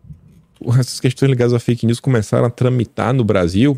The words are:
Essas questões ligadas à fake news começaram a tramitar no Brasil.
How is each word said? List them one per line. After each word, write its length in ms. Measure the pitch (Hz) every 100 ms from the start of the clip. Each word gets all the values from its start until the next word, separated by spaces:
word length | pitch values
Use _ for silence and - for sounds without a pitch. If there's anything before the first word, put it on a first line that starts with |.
| - - - - _ _ - 123
Essas 220 | 123 -
questões 280 | 131 - 135
ligadas 280 | 123 120 120
à 40 |
fake 280 | - 117 113
news 120 | 120
começaram 460 | 135 120 104 123 120
a 40 |
tramitar 600 | - 123 127 - - 110 135
no 80 |
Brasil. 520 | 107 98 87 98 143